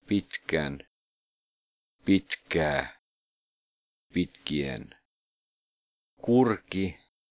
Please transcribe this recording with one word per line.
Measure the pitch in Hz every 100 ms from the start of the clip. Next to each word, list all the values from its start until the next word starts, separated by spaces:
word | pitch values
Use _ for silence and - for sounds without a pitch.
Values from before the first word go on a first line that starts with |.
| -
pitkän, | 101 - - - 82 71 69 - _ _ _ _ _ _ _ _ _ _ _ -
pitkää, | 95 - - - 85 78 139 - - _ _ _ _ _ _ _ _ _ _ _
pitkien. | 90 87 - - 73 69 60 - - _ _ _ _ _ _ _ _ _ _ _ _
Kurki, | - 123 123 104 - 95 95 - _ _ _